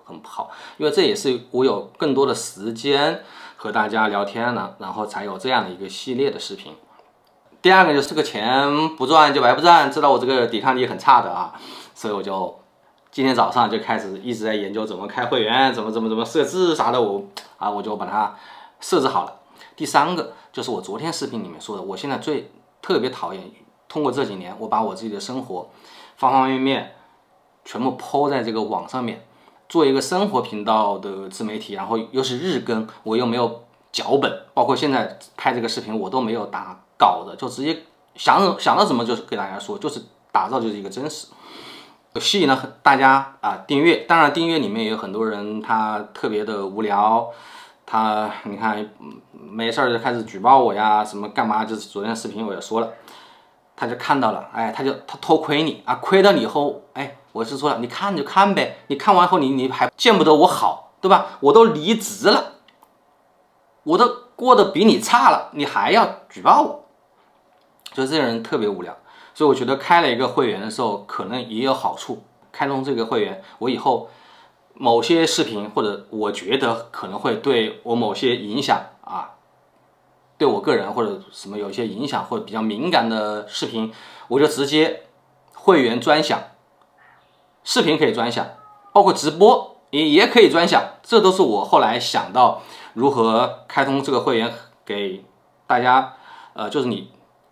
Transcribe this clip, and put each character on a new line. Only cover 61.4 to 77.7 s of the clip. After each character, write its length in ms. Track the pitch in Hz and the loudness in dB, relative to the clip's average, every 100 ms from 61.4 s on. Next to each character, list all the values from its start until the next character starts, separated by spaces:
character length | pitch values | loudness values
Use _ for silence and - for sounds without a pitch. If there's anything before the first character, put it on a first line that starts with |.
| 139 | 6
都 120 | 220 226 | 8 8
离 280 | 151 160 | 4 0
职 360 | 226 - 95 156 | -2 -4 0 2
了， 240 | 262 - - _ _ _ _ _ _ _ _ _ _ _ _ | 2 0 -12 _ _ _ _ _ _ _ _ _ _ _ _
我 120 | 147 180 | 0 4
都 160 | 240 - - - | 4 0 -14 0
过 200 | 254 214 | 6 6
得 160 | 196 | 6
比 140 | 156 214 | 4 4
你 140 | 127 | 4
差 300 | - 240 254 | 4 4 6
了， 220 | - - | 4 0
你 120 | 151 | -8
还 280 | 139 110 107 | -4 -2 2
要 300 | 208 202 - - | 4 2 -2 -18
举 140 | - | 0
报 220 | 151 247 | 4 6
我， 220 | 302 - - _ _ _ _ _ _ _ _ _ - | 4 -4 -18 _ _ _ _ _ _ _ _ _ -12
所 100 | - | -6
以 40 | 131 | -2
这 100 | 156 | 0
人 240 | 127 113 | 0 -2
特 160 | 113 143 | -4 -2
别 100 | 104 | -2
无 140 | 95 | -4
聊。 160 | 87 - _ - - - | -10 -16 _ -20 -14 2
所 100 | 151 | 4
以 20 | |
我 60 | |
觉 100 | 127 | 4
得 140 | 123 139 | 0 -2
开 240 | - 170 | 4 4
了 100 | 151 | 4
一 40 | 117 | 0
个 120 | 123 | -2
会 220 | 139 123 | 0 0
员 100 | 95 | -2
的 120 | 107 | -6
时 100 | 110 | -4
候， 220 | 117 101 - | -4 -4 -8
可 200 | - 95 | -10 -8
能 140 | 123 117 | -8 -8
也 160 | 110 | -4
有 80 | 135 | -2
好 240 | 131 107 - | -2 -4 -6
处。 280 | - 113 - _ _ | -10 -12 -16 _ _
开 140 | - 139 | -6 -4
通 180 | 135 | -2
这 120 | 135 120 | -2 -4
个 100 | 113 | -2
会 160 | 120 | -2
员， 220 | 98 95 - - | -2 -6 -16 -6
我 100 | 117 | -4
以 80 | 131 | -2
后 320 | 139 117 - - - - _ _ _ - | 0 -2 -4 -20 -20 -20 _ _ _ -4
某 260 | 127 156 | 2 2
些 240 | 151 170 160 | 4 2 2
视 180 | - | 0
频 260 | 151 104 107 | -2 -6 -6
或 120 | 143 | -4
者 240 | 107 98 - | -4 -4 -8
我 220 | 110 104 | -6 -4
觉 260 | 104 127 131 | -4 -4 -2
得 300 | 123 113 - | -2 -4 -10
可 160 | - 101 | -14 -12
能 100 | 101 | -6
会 180 | 135 110 | -4 -2
对 440 | - 120 107 | 0 0 0